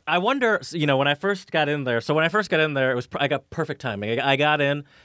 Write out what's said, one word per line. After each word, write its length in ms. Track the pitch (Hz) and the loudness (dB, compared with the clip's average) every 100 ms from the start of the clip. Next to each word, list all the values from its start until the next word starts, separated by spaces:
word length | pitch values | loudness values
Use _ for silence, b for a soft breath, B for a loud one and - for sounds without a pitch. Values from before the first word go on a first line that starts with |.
| - | -2
I 100 | 175 | 0
wonder, 380 | 202 269 233 208 | 2 2 0 0
s-, 140 | - | -2
you 120 | 165 147 | -2 2
know, 100 | 135 | 2
when 100 | 139 | 2
I 60 | 143 | 0
first 360 | 196 190 - | -2 -4 -4
got 180 | 165 143 | -2 0
in 140 | 147 | 0
there, 180 | 127 117 | 0 -2
so 120 | 131 151 | 0 2
when 80 | |
I 60 | 165 | 2
first 200 | 208 202 | 0 0
got 100 | 160 | 0
in 140 | 156 139 | 0 0
there, 160 | 131 | 0
it 40 | 123 | 0
was, 100 | - | -4
pr-, 100 | - | -4
I 80 | 143 | -2
got 220 | 139 - | -2 -4
perfect 280 | - 156 - | -6 -6 -6
timing. 380 | 127 101 104 117 | -6 -6 -2 0
I, 140 | 139 | 2
I 20 | 139 | 2
got 240 | 151 151 | 2 2
in 240 | 143 143 143 b | 0 -2 -6 b